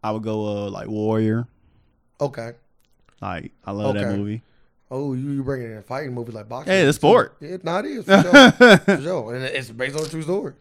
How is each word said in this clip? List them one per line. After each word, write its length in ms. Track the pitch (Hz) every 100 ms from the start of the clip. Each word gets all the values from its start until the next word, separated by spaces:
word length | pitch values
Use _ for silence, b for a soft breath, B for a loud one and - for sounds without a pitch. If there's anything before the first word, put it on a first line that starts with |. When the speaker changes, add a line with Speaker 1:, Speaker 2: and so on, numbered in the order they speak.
Speaker 1:
I 80 | 110
would 100 | 110
go, 240 | 110 107 107 101 101
uh, 40 |
like, 180 | 98 104
Warrior. 580 | 107 107 110 110 113 120 _ _ _ _ _ _ _
Speaker 2:
Okay. 300 | 143 131 113 120 _ _ _ _ _ _
Speaker 1:
Like, 320 | 98 87 - _ -
I 60 |
love 220 | 101 131 101
that 80 | 101
Speaker 2:
Okay. 100 | 98
Speaker 1:
movie. 260 | 101 113 _ _ _ _ _
Speaker 2:
Oh, 220 | 131 143
you, 160 | 127 139
you 120 | 139
bringing 300 | 135 135 117
in 100 | 110
fighting 300 | 101 131 147
movies 200 | 123 117
like 140 | 110 104
boxing. 240 | 123 -
Speaker 1:
Yeah, 160 | 190 147
it's 80 | 151
Speaker 2:
So, 20 | 147
Speaker 1:
sport. 280 | 233 - _
Speaker 2:
yeah, 180 | 147 180
nah, 180 | 170 180
it 40 | 294
is, 180 | 277 180
for 160 | 196
Speaker 1:
<laughs> 340 | 170 285 254 -
Speaker 2:
sure. 200 | 247 196
For 220 | - 180
sure. 320 | 143 180 110
And 100 | 123
it's 260 | 131 135 127
based 240 | 113 127 143
on 80 |
a 40 | 156
true 140 | 160
story. 320 | 156 190 139 135